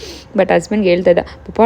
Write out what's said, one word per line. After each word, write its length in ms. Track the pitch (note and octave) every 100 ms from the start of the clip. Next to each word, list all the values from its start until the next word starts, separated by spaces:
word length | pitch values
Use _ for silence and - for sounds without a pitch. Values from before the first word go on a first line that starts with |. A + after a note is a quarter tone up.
| - - - G#3
But 160 | F3+
ಹಸ್ಬೆಂಡ್ಗೆ 380 | F3 E3 G#3+ F#3+
ಹೇಳ್ತಾ 200 | F3 F#3
ಇದ್ದ, 80 | F3 - - -
"ಪಪ್ಪ 160 | -